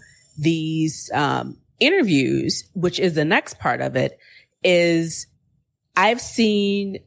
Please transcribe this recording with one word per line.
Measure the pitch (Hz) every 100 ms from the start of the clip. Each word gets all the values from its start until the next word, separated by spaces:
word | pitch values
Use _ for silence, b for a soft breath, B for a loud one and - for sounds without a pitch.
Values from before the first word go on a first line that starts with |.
| b b b -
these, | 151 165 156 160 156 151 -
um, | 139 143 131 - - _ -
interviews, | 269 381 226 143 127 135 - - -
which | 190 175 -
is | 180
the | 160
next | 151 226 - -
part | - 123
of | 131 131
it, | 135 - b b b _
is | 185 175 170 165 165 160 - _ _ _ _ _ _ -
I've | 202 240
seen | - - 220 208 202 202 196 190